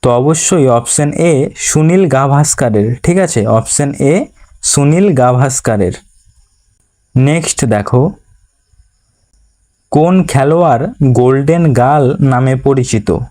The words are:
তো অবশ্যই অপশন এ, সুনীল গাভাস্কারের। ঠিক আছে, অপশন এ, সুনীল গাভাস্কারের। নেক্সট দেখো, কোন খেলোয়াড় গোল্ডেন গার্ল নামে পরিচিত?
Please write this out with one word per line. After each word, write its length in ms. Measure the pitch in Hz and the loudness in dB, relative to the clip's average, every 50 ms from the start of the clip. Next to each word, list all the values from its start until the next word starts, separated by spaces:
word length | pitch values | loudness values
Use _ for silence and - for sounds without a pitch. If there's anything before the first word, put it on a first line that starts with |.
তো 80 | - 127 | 2 2
অবশ্যই 580 | 120 120 131 147 160 156 - - 196 175 139 | 0 2 2 0 0 0 0 -2 0 2 2
অপশন 440 | 131 120 117 120 - - - 147 147 147 | 2 2 0 0 -2 -2 -2 -2 -2 -2
এ, 360 | - 160 170 160 131 143 - - | 0 0 2 2 0 0 -4 -6
সুনীল 500 | - - - - 156 156 160 175 190 190 | -8 -8 -2 0 0 2 2 2 2 2
গাভাস্কারের। 880 | 160 131 131 139 139 139 143 151 - - - 139 120 107 104 101 110 123 - - | 2 2 0 0 2 2 2 0 0 -2 -2 -2 0 0 0 0 -2 -4 -4 -2
ঠিক 140 | - 175 | -2 0
আছে, 300 | 190 190 170 - 120 101 | 0 0 -2 -2 -2 -2
অপশন 460 | 110 110 113 - - - - 147 143 139 - | 0 0 -2 -2 -2 -4 -4 -4 -4 -4 -2
এ, 260 | 135 139 156 202 294 - _ _ - _ _ - - | 0 0 0 0 -2 -6 _ _ -20 _ _ -10 -6
সুনীল 500 | - - 147 139 143 156 175 196 208 165 | -2 0 2 2 2 2 2 2 2 2
গাভাস্কারের। 800 | 131 123 123 127 127 131 135 127 - - - 113 101 98 90 - - _ _ _ _ _ _ _ _ _ _ _ _ _ _ _ _ _ _ _ _ _ _ _ | 2 2 2 2 2 0 0 -2 -4 -4 -2 -2 0 -2 -2 -4 -8 _ _ _ _ _ _ _ _ _ _ _ _ _ _ _ _ _ _ _ _ _ _ _
নেক্সট 500 | 127 131 139 151 170 160 - - - - | 0 0 2 0 -2 -4 -6 -6 -4 -2
দেখো, 460 | 117 107 104 101 - - 123 135 180 - _ _ _ _ _ _ _ _ _ _ _ _ _ _ _ _ _ _ _ _ _ _ _ _ _ _ _ _ _ _ _ _ _ _ _ | -2 -2 -2 -2 0 0 0 0 0 -4 _ _ _ _ _ _ _ _ _ _ _ _ _ _ _ _ _ _ _ _ _ _ _ _ _ _ _ _ _ _ _ _ _ _ _
কোন 320 | - 143 156 175 185 185 175 | -2 0 0 2 2 0 0
খেলোয়াড় 640 | 165 - 139 135 143 160 170 175 160 127 113 139 196 254 _ 147 131 | 0 0 0 0 2 2 2 2 2 0 0 -2 -6 -4 _ 0 0
গোল্ডেন 600 | 123 117 123 127 131 135 139 147 165 170 170 156 127 | 2 2 2 2 2 0 0 0 0 2 2 2 2
গার্ল 420 | 117 120 131 143 151 139 127 147 - | 2 2 2 2 2 0 0 0 0
নামে 360 | 143 135 131 123 127 131 131 | 0 0 0 0 0 0 -2
পরিচিত? 560 | 131 135 139 135 131 123 - - 113 - - 80 - 120 - | 0 0 0 0 0 -2 -2 -4 -4 -2 -2 -4 -4 -6 -10